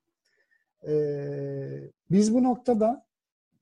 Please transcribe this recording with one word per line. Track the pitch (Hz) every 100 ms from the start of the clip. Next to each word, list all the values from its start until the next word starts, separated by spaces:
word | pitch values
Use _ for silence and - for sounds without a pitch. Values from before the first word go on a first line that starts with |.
| _ _ _ _ _ _ _ _ 151
E, | 151 147 143 143 143 139 139 139 139 139 _ -
biz | 185 214
bu | 247
noktada, | 254 247 - 220 214 262 _ _ _ _ _ _